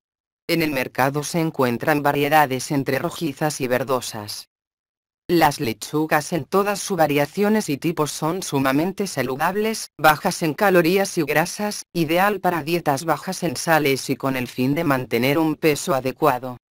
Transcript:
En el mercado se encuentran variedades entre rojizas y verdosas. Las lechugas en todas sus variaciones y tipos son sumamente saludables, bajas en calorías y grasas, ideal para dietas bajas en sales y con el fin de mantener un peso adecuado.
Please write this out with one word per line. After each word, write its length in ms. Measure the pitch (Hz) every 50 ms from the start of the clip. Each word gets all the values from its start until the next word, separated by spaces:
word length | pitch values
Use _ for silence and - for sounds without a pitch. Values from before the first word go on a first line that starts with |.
| _ _ _ _ _ _ _ _ _ -
En 140 | 170 165 160
el 80 | 151
mercado 520 | 147 131 127 - - - 127 143 139 147 143
se 160 | - - 175
encuentran 600 | 160 160 - - 131 123 117 113 - 165 151 147 143
variedades 680 | 143 143 143 143 143 156 156 147 127 131 127 - -
entre 280 | 156 139 131 - 131 131
rojizas 640 | - 170 - - 170 147 135 - 160 151 143 -
y 80 | 135 120
verdosas. 760 | 123 123 131 113 131 123 - - - 110 104 104 - - - _ _ _ _ _ _ _ _ _ _ _ _ _ _ _ _ -
Las 300 | 180 165 160 147 143 -
lechugas 720 | 143 113 110 - - - - 151 156 156 165 151 143 - 175
en 120 | 160 131
todas 340 | - - 190 202 202 202 185
sus 180 | - - 196
variaciones 720 | 165 156 147 143 143 143 - - 190 208 208 214 214 208 -
y 100 | 143 -
tipos 340 | - 160 156 - 151 143 -
son 320 | - 156 156 175 190 180
sumamente 640 | - 151 139 135 135 135 147 165 196 190 - 202 185
saludables, 800 | - 143 127 123 131 139 156 175 190 208 214 220 220 - - - _ -
bajas 420 | 147 156 151 143 - 190 - - 170
en 100 | 160 139
calorías 640 | - 214 196 185 175 160 165 185 196 196 190 - 175
y 60 | 156
grasas, 580 | 143 147 147 170 175 - - 208 208 202 - - _ -
ideal 460 | 175 165 147 165 175 190 208 208 190
para 240 | 190 180 170 160 139
dietas 420 | 156 170 170 165 151 139 135 170
bajas 380 | 165 151 143 - 190 185 - 180
en 140 | 165 127
sales 520 | - - 170 165 151 147 139 135 127 - -
y 60 | 135
con 220 | - - 135 131
el 100 | 127 123
fin 300 | 120 - - 127 135 143
de 80 | 160 165
mantener 540 | 143 139 127 127 110 123 117 123 135 143 165
un 180 | 160 156 151
peso 380 | - - 160 147 - - 185 143
adecuado. 640 | 131 123 131 123 - 160 147 127 123 127 127 123 - _ _